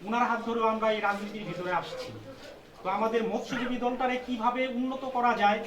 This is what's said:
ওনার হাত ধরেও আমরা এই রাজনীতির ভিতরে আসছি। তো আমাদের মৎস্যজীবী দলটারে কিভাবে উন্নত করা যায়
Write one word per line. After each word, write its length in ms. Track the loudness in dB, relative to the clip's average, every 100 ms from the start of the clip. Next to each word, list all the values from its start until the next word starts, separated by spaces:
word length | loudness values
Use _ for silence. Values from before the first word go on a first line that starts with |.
| -2
ওনার 180 | 0 2
হাত 120 | 0 -2
ধরেও 240 | 2 2
আমরা 140 | 4 2 2
এই 60 | 0
রাজনীতির 400 | 0 -4 -8 -8
ভিতরে 220 | -6 -2 -2
আসছি। 280 | -2 -8 -10 -10 -14 -16 -16 -18 -20 -8
তো 60 | -4 0
আমাদের 240 | 2 2 2
মৎস্যজীবী 460 | -2 -2 -4 -2 0 0
দলটারে 300 | 0 0 0 -4
কিভাবে 340 | 0 2 2 0 0
উন্নত 240 | -2 -2 -4 2
করা 180 | 4 6
যায় 180 | 4 4